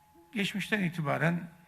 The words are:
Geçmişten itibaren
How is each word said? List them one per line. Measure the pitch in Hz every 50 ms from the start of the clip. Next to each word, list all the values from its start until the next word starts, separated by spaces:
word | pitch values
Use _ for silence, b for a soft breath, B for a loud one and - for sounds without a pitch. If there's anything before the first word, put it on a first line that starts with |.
| _ _ _ - - -
Geçmişten | - 208 202 - - 196 - - 220 208 185
itibaren | 170 - - 151 143 135 131 147 165 175 170 - - - - -